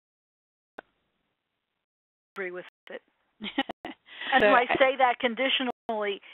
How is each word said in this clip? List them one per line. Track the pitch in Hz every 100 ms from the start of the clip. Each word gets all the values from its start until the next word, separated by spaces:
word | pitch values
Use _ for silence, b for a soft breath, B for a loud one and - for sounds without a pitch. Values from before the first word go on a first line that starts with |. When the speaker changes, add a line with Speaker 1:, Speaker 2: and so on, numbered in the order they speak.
| _ _ _ _ _ _ _ - - _ _ _ _ _ _ _ _ _ _ _ _ _ _ -
Speaker 1:
Agree | 185
with | 180 - _ -
it. | 190 _ _ _ _
Speaker 2:
<laughs> | 208 - - - - - B B B
Speaker 1:
And | 262
Speaker 2:
So | 208
Speaker 1:
I | 240
Speaker 2:
I | 254 -
Speaker 1:
say | 262 269
that | 254 233
conditionally | 247 220 269 - 254 - - 220 208 196 B